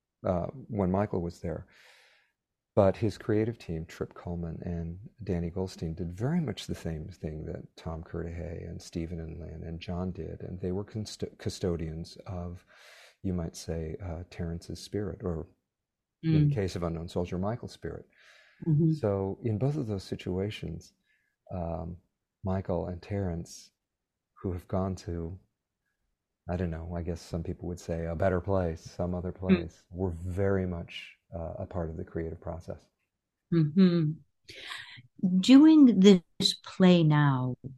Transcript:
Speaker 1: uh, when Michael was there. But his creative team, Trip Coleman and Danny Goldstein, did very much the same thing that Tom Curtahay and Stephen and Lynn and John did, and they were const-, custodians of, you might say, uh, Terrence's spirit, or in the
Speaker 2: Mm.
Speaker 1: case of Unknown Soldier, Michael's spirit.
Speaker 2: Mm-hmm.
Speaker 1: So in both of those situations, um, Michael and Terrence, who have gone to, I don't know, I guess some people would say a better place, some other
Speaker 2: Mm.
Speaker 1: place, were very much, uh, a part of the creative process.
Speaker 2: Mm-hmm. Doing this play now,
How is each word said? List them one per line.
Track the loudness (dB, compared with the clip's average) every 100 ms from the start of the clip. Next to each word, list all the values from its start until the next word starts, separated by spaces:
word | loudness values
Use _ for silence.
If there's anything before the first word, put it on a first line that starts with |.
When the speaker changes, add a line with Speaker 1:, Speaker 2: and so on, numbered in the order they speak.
| _ _
Speaker 1:
uh, | -2 0 -2 -8 -6
when | 0 2
Michael | 2 0 -2
was | -4 -6
there. | -8 -8 -10 -20 -20 -20 _ _ _ _ _ _ _
But | 4 6 4
his | -2 -2
creative | -2 0 0 -4
team, | -8 -8 -8
Trip | -8 -10
Coleman | -8 -10 -6 -6 -8
and | -6 -6 -6 -10 -16 -12
Danny | -4 -2 -2
Goldstein, | -4 -6 -6 -8
did | -6 -8
very | -4 -2 0
much | -2 -6 -8
the |
same | -8 -6 -6 -8
thing | -10 -8 -8 -8
that | -10 -12 -14
Tom | -10 -10
Curtahay | -8 -8 -8 -8 -8 -10 -10
and | -12
Stephen | -10 -8 -6 -8
and | -10 -12
Lynn | -12 -12
and | -10 -10
John | -8 -6 -4
did, | -6 -10 -10
and | -12 -8
they | -6
were | -4
const-, | -6 -8 -10 -8 -10 -8
custodians | -8 -4 -2 -2 -4 -8 -12 -14 -10
of, | -8 -8 -12 -16 -20 -20 -20 -20 _
you | -4
might | -2 -4 -8
say, | -6 -6 -6 -8
uh, | -8 -8 -10
Terrence's | -8 -6 -6 -8 -12
spirit, | -8 -6 -6 -6
or | -4 -4 -8 _ _ _ _ _ _ _
in | 2 4 4
the |
Speaker 2:
Mm. |
Speaker 1:
case | 2 -2 -2
of |
Unknown | -4 -4 -6
Soldier, | -4 -4 -2
Michael's | -4 -6 -10
spirit. | -12 -12 -12 -16 _ -20 -20 _ _ 0
Speaker 2:
Mm-hmm. | 4 4
Speaker 1:
So | 2 2 0 0 -2
in | -2 0
both | 0 0
of | -2
those | -4
situations, | -6 -8 -4 -2 -2 -4 -8 -10 -14 _ _ _ _ _ -10
um, | -6 -4 -6 -8 -12 _ _ _ _
Michael | -4 -4 -2 -2 -4
and | -8
Terrence, | -6 -4 -2 -4 -8 -16 -20 _ _ _ _ _ _ _
who | -6
have | -6 -4
gone | -2 -2 -4
to, | -6 -6 -8 -10 -18 _ _ _ _ _ _ _ _ _ -6
I | -4
don't | -2
know, | -4 -6
I | -6
guess | -6 -8
some | -6 -6
people | -6 -6 -8
would | -8
say | -6 -4 -4
a |
better | 0 2 2
place, | 2 0 0 -4
some | -10 -6 -4
other | -4 -6
Speaker 2:
Mm. | -4
Speaker 1:
place, | 2 2 2 -12 _
were | -4 -4
very | -4 -6 0 2 2 0
much, | -4 -10 -14 -18 -20 _
uh, | -10 -8 -8
a | -8
part | -6 -6
of | -6
the |
creative | -8 -6 -8 -8
process. | -10 -10 -12 -14 _ _ _ _ _ _ _
Speaker 2:
Mm-hmm. | 0 2 6 6 6 0 -2 -12 _ -20 -18 -14 -14 -14 -20 -20 -4 0 2
Doing | 8 10 12 12 10 10
this | 10 10 6 0 0 0
play | -6 6 8 8
now, | 8 6 6 4 0 -4 -10